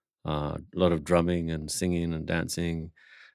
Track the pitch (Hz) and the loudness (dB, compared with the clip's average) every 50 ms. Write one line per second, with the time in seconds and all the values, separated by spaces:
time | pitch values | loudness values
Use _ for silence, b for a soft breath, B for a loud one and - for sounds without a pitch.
0 | _ _ _ _ _ 80 76 76 73 73 78 73 73 - - 85 92 87 85 78 | _ _ _ _ _ -4 -2 -2 -2 -4 -4 -6 -10 -8 0 2 4 4 4 2
1 | 71 76 90 87 85 87 87 87 82 82 82 78 76 76 - - 92 90 87 85 | 2 2 4 4 4 4 2 0 0 -2 -4 -4 -4 -6 -4 -2 0 0 0 0
2 | 85 82 82 80 80 80 85 85 85 85 - 85 87 85 82 82 80 82 b b | 0 -2 -2 -4 -2 -2 -2 -2 -2 -2 -4 -2 -2 -2 -2 -4 -6 -8 b b
3 | b b b b b b | b b b b b b